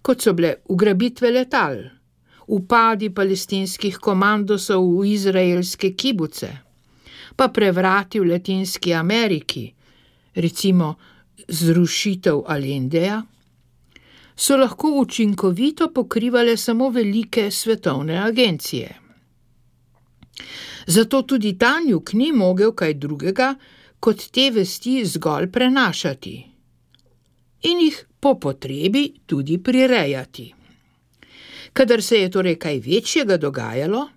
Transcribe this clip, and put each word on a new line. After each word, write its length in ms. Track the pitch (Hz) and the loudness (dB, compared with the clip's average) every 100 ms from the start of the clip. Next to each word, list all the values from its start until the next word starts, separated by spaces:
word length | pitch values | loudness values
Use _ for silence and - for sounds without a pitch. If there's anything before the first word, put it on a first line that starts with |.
kot 240 | - 247 220 | 0 2 2
so 80 | |
bile 220 | 170 170 - - | 2 0 -2 -4
ugrabitve 560 | 180 208 190 240 240 240 | 2 2 2 0 0 0
letal, 460 | 247 254 269 165 117 127 _ _ _ _ _ - | 2 0 -2 -2 -4 -12 _ _ _ _ _ -4
vpadi 640 | 202 185 233 226 214 214 | -4 2 4 4 2 -4
palestinskih 880 | 185 190 190 - 196 190 - 202 185 | -2 0 -2 -4 -4 -4 -4 -6 -2
komandosov 880 | - 185 202 208 202 208 202 190 185 | 0 2 2 2 0 -2 0 2 2
v 220 | 175 202 | 2 2
izraelske 800 | 208 196 185 180 175 180 - 190 | 0 2 2 2 2 -2 -2 -4
kibuce, 560 | 190 269 214 156 - 101 135 _ _ _ _ - - - - | -2 -2 -2 -4 -6 -14 -14 _ _ _ _ -20 -20 -18 0
pa 120 | 254 | 0
prevrati 680 | 226 202 175 185 196 190 220 | 2 2 4 2 2 0 0
v 60 | 175 | 2
Latinski 600 | 175 180 185 185 - 175 | 0 0 -2 -4 -4 -2
Ameriki, 760 | 165 170 226 226 180 - 139 110 _ _ _ _ _ _ | 0 0 0 0 -2 -4 -8 -10 _ _ _ _ _ _
recimo 640 | - 165 - 196 180 156 165 - _ _ _ - | -4 -2 0 2 2 2 -4 -16 _ _ _ -10
zrušitev 920 | 160 165 165 170 - 208 185 185 147 - | -2 2 4 2 0 -2 0 0 0 -2
Allendeja, 760 | 147 135 139 127 165 185 214 220 _ _ _ _ _ _ - _ - _ - | -4 -4 -4 -2 -2 -2 -4 -10 _ _ _ _ _ _ -20 _ -20 _ -6
so 200 | - 277 | 0 2
lahko 320 | 254 - 311 277 | 2 0 0 0
učinkovito 920 | 247 - 214 190 190 180 277 311 330 | 0 0 0 0 -2 0 -2 0 -2
pokrivale 640 | 277 247 226 240 240 240 226 | -2 -2 -2 0 2 2 0
samo 320 | - 226 262 | 0 0 0
velike 640 | 247 208 208 220 - 208 | 0 0 0 -2 -2 -2
svetovne 680 | - 226 220 175 135 156 175 | -4 -2 -2 -2 -2 -4 -2
agencije. 800 | 214 226 233 151 - 123 - - _ _ _ _ _ _ _ _ _ _ _ _ - - - - - - - | -2 2 0 0 -6 -8 -10 -16 _ _ _ _ _ _ _ _ _ _ _ _ -20 -20 -18 -18 -18 -14 0
Zato 340 | 175 226 269 | 2 2 0
tudi 320 | 262 269 208 185 | 0 -2 -2 2
Tanjug 520 | 240 311 320 175 - | 2 2 0 0 0
ni 180 | 208 294 | -2 2
mogel 400 | 277 185 185 214 | 2 2 2 0
kaj 220 | 226 165 | 2 -4
drugega, 580 | 147 143 147 165 196 262 269 - - _ _ | -2 -6 -4 -4 0 -2 -2 -14 -20 _ _
kot 260 | 226 214 - | -2 -2 -4
te 160 | 247 269 | 0 2
vesti 520 | 226 185 - 240 262 202 | 2 -2 -4 -2 -2 -2
zgolj 460 | 160 160 147 180 | -2 -4 -2 -2
prenašati 840 | 240 254 269 226 - 160 131 95 117 - _ _ _ _ _ _ _ _ _ _ _ 320 | 0 2 2 0 -2 -6 -6 -12 -16 -20 _ _ _ _ _ _ _ _ _ _ _ -2
in 100 | 349 320 | 2 2
jih 200 | - - _ | 0 -18 _
po 140 | 285 254 | 0 2
potrebi 760 | 143 135 135 139 175 254 285 - - | -2 -6 -10 -2 0 2 0 -6 -4
tudi 340 | 139 139 175 | -4 -2 -2
prirejati. 920 | 214 254 262 240 143 135 127 - 123 _ _ _ _ _ _ _ _ - - - - | 2 4 4 4 2 -4 -8 -16 -20 _ _ _ _ _ _ _ _ -20 -20 -20 -8
Kadar 280 | - 254 233 | 0 4 4
se 160 | - 226 | 4 2
je 140 | 185 | 2
torej 260 | 190 185 165 | 0 0 -2
kaj 200 | 165 139 | -4 -6
večjega 580 | 117 196 220 320 233 180 | -2 -2 0 -2 0 0
dogajalo 720 | 143 135 113 120 156 220 285 | 0 -4 -6 -4 -2 -2 -4